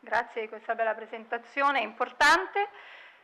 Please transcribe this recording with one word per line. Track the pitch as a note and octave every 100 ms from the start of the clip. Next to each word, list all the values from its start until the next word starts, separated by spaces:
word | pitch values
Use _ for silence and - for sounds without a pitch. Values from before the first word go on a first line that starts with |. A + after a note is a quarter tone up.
grazie | - G#3+ A#3+ -
di | A3
questa | A3 -
bella | A3 A3+
presentazione | A3 A3 A#3 A3 A#3 - - C#4 C4+
importante. | A3 - B3 - D4 E4 F#4+ G4+ G4+ - - - - -